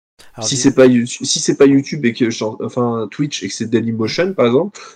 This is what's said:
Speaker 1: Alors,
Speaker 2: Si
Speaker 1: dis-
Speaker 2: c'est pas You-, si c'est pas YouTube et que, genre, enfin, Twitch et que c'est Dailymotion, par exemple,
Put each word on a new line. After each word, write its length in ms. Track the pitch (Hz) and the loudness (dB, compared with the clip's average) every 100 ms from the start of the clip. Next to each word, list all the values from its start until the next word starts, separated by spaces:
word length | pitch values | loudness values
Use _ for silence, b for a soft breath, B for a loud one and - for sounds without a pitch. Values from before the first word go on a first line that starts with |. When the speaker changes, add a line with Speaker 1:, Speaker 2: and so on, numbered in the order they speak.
| _ _ b - | _ _ b -10
Speaker 1:
Alors, 120 | 110 | -6
Speaker 2:
Si 80 | 139 | 0
Speaker 1:
dis- 60 | |
Speaker 2:
c'est 140 | 143 131 | 2 6
pas 100 | 131 | 6
You-, 200 | 120 123 | 6 0
si 320 | - - 160 | -6 -6 -4
c'est 180 | 165 151 | -2 4
pas 80 | 139 | 4
YouTube 400 | 139 135 156 120 | 4 0 -4 -4
et 80 | |
que, 160 | 113 113 | 0 -2
genre, 280 | 117 110 - | -2 -6 -6
enfin, 440 | 120 127 120 117 104 | -8 -4 -2 -2 -6
Twitch 320 | - 147 - | -6 -6 -6
et 40 | - | -10
que 40 | |
c'est 120 | - 110 | -8 -2
Dailymotion, 640 | 113 113 113 110 - 185 | -2 0 -4 -4 -2 -2
par 120 | 190 120 | 0 2
exemple, 340 | 127 196 B B | 2 -2 B B